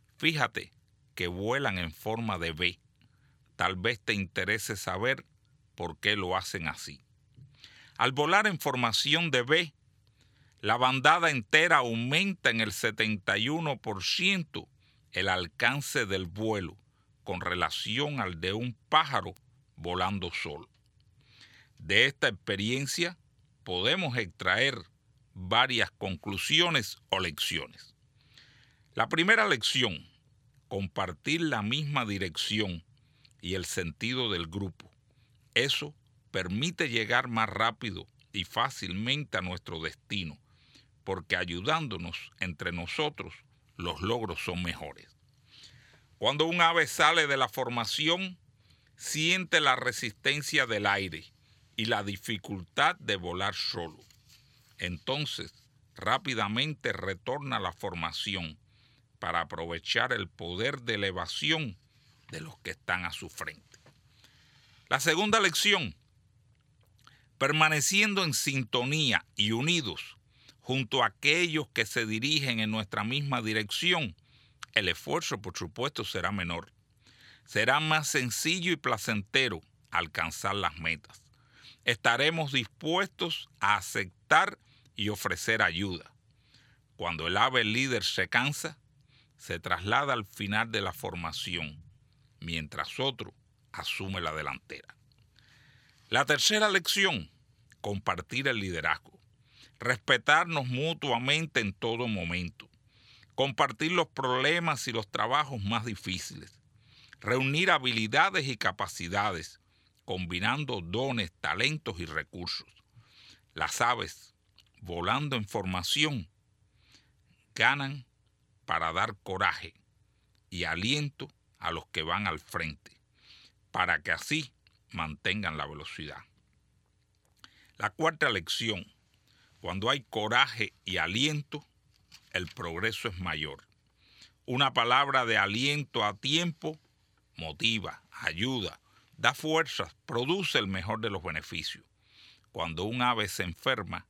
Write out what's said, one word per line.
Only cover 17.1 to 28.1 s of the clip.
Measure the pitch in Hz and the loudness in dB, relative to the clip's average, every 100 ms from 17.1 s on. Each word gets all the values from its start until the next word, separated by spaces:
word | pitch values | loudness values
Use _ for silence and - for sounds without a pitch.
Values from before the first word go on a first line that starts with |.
| _ | _
con | - 90 | -8 -4
relación | 87 90 80 - - 113 147 139 | -2 0 0 0 -4 -2 -2 -2
al | 95 85 | -4 -2
de | 92 | -2
un | 107 123 113 _ | -2 -4 -8 _
pájaro | 151 151 120 87 78 _ _ _ - | 4 4 0 -2 -8 _ _ _ -10
volando | 85 90 92 101 87 | -4 0 0 0 -4
solo. | - - 73 - _ _ _ _ _ _ - - - _ - | -4 -6 -8 -14 _ _ _ _ _ _ -20 -20 -20 _ -14
De | 101 101 131 | 2 6 6
esta | - 135 | 4 0
experiencia | 95 - 98 107 127 139 - 170 175 _ _ _ _ | 0 -4 -2 -2 -2 -4 -2 -4 -6 _ _ _ _
podemos | - 90 107 185 165 123 | -6 0 2 2 0 -2
extraer | 95 - 92 98 135 117 - _ _ _ _ | -4 -2 2 4 2 0 -10 _ _ _ _
varias | - 90 113 131 120 98 | -12 0 4 4 4 0
conclusiones | - 98 92 104 98 - 156 170 151 107 - _ | 0 -6 -4 -4 -4 2 4 4 2 -2 -8 _
o | 95 | 0
lecciones. | 90 73 - 82 65 - - _ _ | 0 -2 -2 -2 -6 -12 -20 _ _